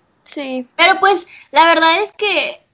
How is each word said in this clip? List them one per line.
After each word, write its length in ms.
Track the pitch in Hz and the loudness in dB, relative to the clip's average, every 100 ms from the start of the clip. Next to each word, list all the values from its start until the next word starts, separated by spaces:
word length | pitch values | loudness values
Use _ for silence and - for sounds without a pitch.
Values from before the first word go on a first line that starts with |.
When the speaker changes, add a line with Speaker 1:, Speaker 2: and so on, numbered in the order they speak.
| _ _ | _ _
Speaker 1:
Sí. 420 | - 311 269 254 247 - | -18 -12 -10 -10 -8 0
Speaker 2:
Pero 240 | 339 381 | 0 2
pues, 260 | 381 370 - - _ | 0 0 -4 -20 _
la 140 | 285 | 2
verdad 380 | 330 330 320 349 | 2 4 2 0
es 100 | 415 | -2
que 500 | - 415 339 - - _ | -6 -4 -2 -4 -8 _